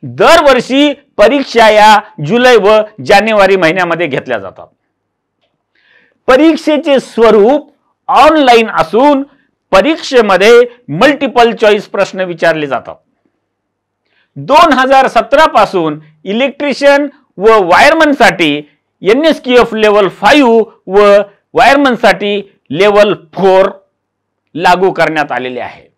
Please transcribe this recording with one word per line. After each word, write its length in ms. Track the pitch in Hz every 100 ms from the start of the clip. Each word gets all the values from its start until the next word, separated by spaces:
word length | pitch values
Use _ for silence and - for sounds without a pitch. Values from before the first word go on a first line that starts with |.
दरवर्षी 880 | 139 123 214 330 294 254 - 262 294 277 _ -
परीक्षा 540 | 208 285 269 226 226
या 260 | 214 214 208 208 - 147
जुलै 300 | 226 254 240
व 240 | 196 214 214 - 131
जानेवारी 500 | - 220 214 190 190
महिन्यामध्ये 500 | 165 180 180 165 175
घेतल्या 320 | 135 127 117
जातात. 280 | 95 87 82 _ _ _ _ _ _ _ _ _ _ _ _ _ _ _ -
परीक्षेचे 760 | 254 320 302 - 302 330 269
स्वरूप 760 | - - 226 220 202 285 294 _ _ _ -
ऑनलाइन 600 | 185 277 311 269 240 220
असून 540 | 170 160 196 285 277 277 _ _ _ _
परीक्षेमध्ये 880 | 190 202 320 - 262 214 185 202 240 240 - -
मल्टिपल 640 | 147 254 285 277 254 233
चॉईस 340 | 214 214 208 175
प्रश्न 340 | 208 190 190
विचारले 460 | 185 170 170 160 147
जातात. 280 | 123 - 78 _ _ _ _ _ _ _ _ _ _ _ _ _ -
दोन 360 | 143 285 339
हजार 340 | 262 262 269 269
सतरा 400 | 226 220 277 311
पासून 540 | 285 190 190 160 151 - _
इलेक्ट्रिशियन 840 | 185 208 269 262 294 247 277 285 285 _ _ -
व 100 | 202 220
वायरमनसाठी 1080 | 180 175 262 320 311 285 214 190 165 143 147 _ _ _
एनएसक्यूएफ 720 | 170 240 320 294 - 247 233
लेव्हल 340 | 220 214 208 190
फाईव्ह 540 | 165 202 302 262 226 214 _ -
व 320 | 190 208 202 202 _ _
वायरमनसाठी 1000 | 147 202 277 277 240 208 185 202 202 196 _ _
लेव्हल 440 | 139 202 202 208
फोर 560 | 165 _ - 190 185 196 - _ _ _ _ _ _ _
लागू 360 | 143 180 180 185
करण्यात 420 | 160 160 156 143
आलेले 280 | 123 127 123
आहे. 320 | 101 - _